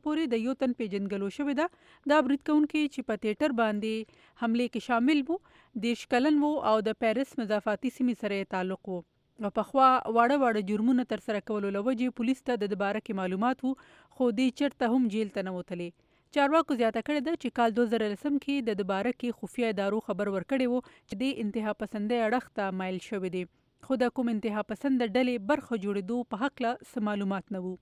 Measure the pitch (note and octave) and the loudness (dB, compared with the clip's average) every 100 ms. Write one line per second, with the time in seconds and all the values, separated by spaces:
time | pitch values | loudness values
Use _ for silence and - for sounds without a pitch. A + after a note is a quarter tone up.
0 | D4+ D#4 D#4+ A3+ A#3 C4+ C4 A#3+ A3 G3 | -2 -2 0 -2 -2 -2 -2 -2 -4 -4
1 | G3 G3 G3 - C#4+ C#4 E4+ - _ - | -4 -4 -4 -4 -4 -2 -2 -6 _ -10
2 | C#4+ D4+ C4 C#4 - D4+ D4+ D4+ D4 - | 2 2 4 0 2 2 4 0 -2 -4
3 | A#3 G#3+ G#3+ G#3+ D4+ A#3 A3 G#3 A3 A3 | -6 -4 -2 0 0 2 0 0 -4 -6
4 | G#3+ _ _ _ A#3 A#3 B3 - - A#3 | -8 _ _ _ -2 0 0 -4 -2 2
5 | B3 D4 C4 F4+ - _ _ A3 A#3 A#3 | 4 2 0 -4 -6 _ _ -4 -2 -2
6 | - B3 C#4+ D4+ D4 D4+ G#3+ A3 G#3+ G#3+ | 0 2 4 4 2 2 2 2 0 0
7 | A3+ A3 C#4 - G#3 G#3 G#3+ G#3 B3+ - | 0 0 -2 -4 -2 -2 0 -2 -4 -2
8 | B3 A#3 G#3 G3 F#3+ F#3 F#3 F#3+ - F3+ | -2 0 -2 -4 -4 -4 -4 -6 -8 -10
9 | - _ _ - G3+ A3 G#3 C#4 C4 B3+ | -10 _ _ -8 -4 -2 0 6 6 6
10 | - A3+ A#3 C#4+ B3 G#3+ F#3+ G#3 A3+ B3+ | 4 4 4 4 4 2 0 2 4 2
11 | B3 G3+ - G#3 - G#3 G3+ G3 A3 A#3+ | 0 -4 -4 -4 -2 -2 -2 0 0 0
12 | B3+ - A#3 C4 - A#3+ G3+ G3 G3+ G#3 | -2 0 0 0 -2 -2 -2 -2 -2 -2
13 | - G3 F#3 F#3+ A#3+ C4 B3+ C4 - - | -4 -4 -2 0 0 0 -2 -4 -10 -20
14 | _ - B3 A3 C4 - C#4+ - A#3 B3+ | _ 0 0 2 0 2 -2 0 2 4
15 | A#3 G#3 G#3 G3+ F#3+ F3+ - F3 E3+ - | 2 0 -2 -4 -6 -6 -8 -8 -8 -12
16 | _ _ _ C#4+ C#4 D#4+ D#4+ B3 A3+ A3+ | _ _ _ 2 4 4 2 2 2 2
17 | B3+ D4 C4 E4+ - - A#3 A3 A#3 A3+ | -2 -2 0 -4 -4 0 2 2 2 0
18 | G#3+ G3+ D4 C#4+ - C#4 A3+ G3+ F#3+ F#3+ | -2 -2 -2 -2 0 -2 -2 -2 -2 -2
19 | A#3 - A#3+ - G3 - A3+ G3+ G3 G#3+ | -2 -2 -6 -6 -8 -2 -2 0 0 -2
20 | - F#3+ G#3 F#3+ F3 C4+ B3 B3 - - | -2 -2 -2 -2 -2 0 2 0 -4 -18
21 | _ G3 C4 - G#3 A3+ G#3+ G#3 G#3+ G#3+ | _ -4 -2 -2 -4 -2 -4 -4 -6 -4
22 | G#3 A#3+ A3 B3 - - G3 F#3+ F#3 F#3 | -2 0 2 0 -2 -4 -4 -2 -4 -6
23 | - G3+ F#3 F3+ F3+ _ _ _ - C4 | -6 -6 -4 -6 -8 _ _ _ -4 0
24 | B3 - A#3+ G#3+ A3 G#3 G#3 G#3+ C#4 C4 | 0 0 -2 -2 -2 -4 -6 -4 0 0
25 | A#3 G#3+ B3+ A#3+ G3 D4+ - A3+ G3 G3+ | 2 2 0 -2 -2 -2 -2 -4 -2 -4
26 | F#3 A#3+ A#3+ G3+ C4+ - A#3 B3 - B3 | -2 -4 -4 -4 -4 -2 -4 -4 -8 -4
27 | G#3 G#3 G3 F#3+ - F#3+ F3+ F#3 | -2 -2 -2 -4 -6 -8 -8 -10